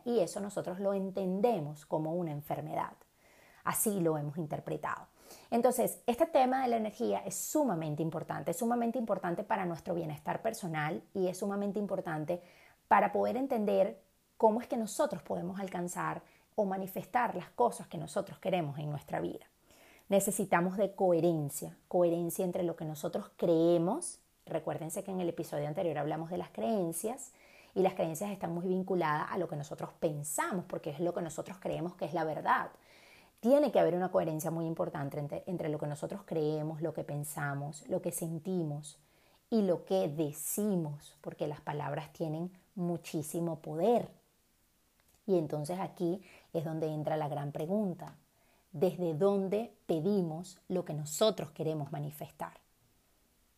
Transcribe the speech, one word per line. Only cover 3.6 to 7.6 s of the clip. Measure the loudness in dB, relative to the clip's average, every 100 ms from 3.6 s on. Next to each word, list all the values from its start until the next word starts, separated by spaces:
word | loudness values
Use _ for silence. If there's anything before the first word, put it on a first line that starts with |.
| -4
Así | 0 0 2
lo | 2 2
hemos | -2 -4
interpretado. | -6 -6 -6 -6 -4 -6 -10 _ -20 -20 -2
Entonces, | 4 4 4 0 0 -2
este | 2 4
tema | 6 6 4
de | 2
la | 0
energía | 0 -2 0 0
es | -2 -6
sumamente | 0 2